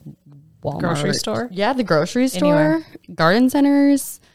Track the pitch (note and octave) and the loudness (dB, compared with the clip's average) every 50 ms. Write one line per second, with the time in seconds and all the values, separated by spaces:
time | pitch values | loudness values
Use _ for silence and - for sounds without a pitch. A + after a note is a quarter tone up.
0 | - - - _ _ C#3+ C#3+ C#3+ - _ _ _ - C#3+ C#3+ - D3+ D3+ D#3 D3 | -20 -20 -20 _ _ -20 -20 -20 -20 _ _ _ -10 -8 -6 -4 -4 -4 -2 -2
1 | D3 D3 - - - A3 G#3+ A3+ A#3 B3 F#3 F#3+ G3+ A#3 C4+ B3+ A3+ - E3+ D3+ | -2 -2 -4 -4 -4 -4 -4 -4 -6 -6 -4 -4 -2 -2 -2 -2 -2 0 0 0
2 | D#3+ F3+ - B3 B3+ C4 - - D4 D4 D4 D4+ - D#4 D#4+ D#4+ D#4+ - - - | 0 0 -2 -2 -2 -2 -2 0 0 2 2 2 2 2 0 -2 -4 -8 -20 -20
3 | _ - F3 - E3 E3 F#3+ A#3+ B3+ B3+ - C#4+ C#4 C#4+ C#4+ C#4+ C#4+ C#4+ C#4+ C#4 | _ -14 -4 0 2 2 4 4 2 2 2 2 2 4 4 4 4 4 2 2
4 | - - - - _ _ | -2 -6 -16 -18 _ _